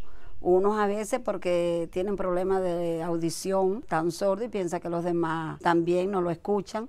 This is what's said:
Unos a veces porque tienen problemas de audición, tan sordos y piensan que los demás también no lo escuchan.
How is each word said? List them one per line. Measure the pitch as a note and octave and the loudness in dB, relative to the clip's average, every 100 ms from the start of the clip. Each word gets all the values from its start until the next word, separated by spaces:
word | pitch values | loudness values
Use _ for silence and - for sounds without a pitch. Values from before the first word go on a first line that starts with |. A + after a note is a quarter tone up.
| - - - - | -2 -2 -2 0
Unos | - F#3 G3+ G#3+ | 4 4 4 4
a | G3+ | 2
veces | G#3 G3+ B3+ | 0 -2 -2
porque | A#3 F#3+ F3+ F3 F3 E3+ E3 | -2 -2 0 2 2 0 -2
tienen | F3+ G3 F#3+ | -2 -2 0
problemas | F#3 F3+ F#3 F#3+ | 0 0 2 2
de | F#3 E3+ E3+ E3 | 0 0 -2 -2
audición, | F3 E3+ E3 - F#3+ F#3+ F#3+ G#3+ | -2 0 -2 -2 0 2 2 0
tan | - E3 E3+ | -2 0 0
sordos | D#3+ G3+ G3 A#3+ | 0 0 0 -2
y | |
piensan | G#3 F3 F3 | -2 -2 -2
que | F3 | -4
los | E3+ | -2
demás | F3 E3+ E3 D#3+ D#3 D3+ | 0 0 0 -2 -4 -2
también | F3 E3+ E3+ F3+ F#3+ | 2 2 2 2 2
no | G3 | 0
lo | F3 | -2
escuchan. | E3 - G#3 F3 G#3+ | -2 0 -2 -2 -8